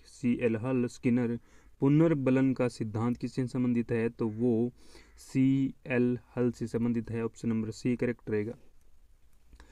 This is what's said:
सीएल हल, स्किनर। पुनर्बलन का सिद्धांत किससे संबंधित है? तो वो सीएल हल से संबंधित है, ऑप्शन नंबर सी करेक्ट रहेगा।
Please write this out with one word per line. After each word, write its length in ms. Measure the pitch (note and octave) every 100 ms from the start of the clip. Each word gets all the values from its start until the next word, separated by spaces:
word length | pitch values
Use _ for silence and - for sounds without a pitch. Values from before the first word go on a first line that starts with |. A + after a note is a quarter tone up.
सीएल 520 | - - A#2+ A#2+ A#2+ A2+
हल, 300 | B2 C3 A#2+
स्किनर। 520 | - C3 A#2+ A#2 A#2 - - - -
पुनर्बलन 720 | C#3 D3 E3 D#3 C3 C3 C3+
का 160 | B2 B2
सिद्धांत 480 | - A2 G#2 A#2+ B2
किससे 300 | B2+ - B2
संबंधित 460 | C3 B2 A#2+ A#2
है? 160 | A#2+ A#2
तो 200 | A#2 A#2
वो 440 | G#2+ B2 A2+ A#2+ - - - - -
सीएल 1000 | - C3 C3 C3+ C3 - - B2 B2 B2 - -
हल 140 | B2
से 160 | A#2 A#2
संबंधित 440 | A#2 A#2 A#2 A2
है, 140 | A2+
ऑप्शन 240 | A2+ - A#2+
नंबर 220 | A2+ A2
सी 260 | G#2+ C3 A#2+
करेक्ट 340 | A#2+ A#2+ -
रहेगा। 240 | G#2+ G#2 - - - - - - - - - - - -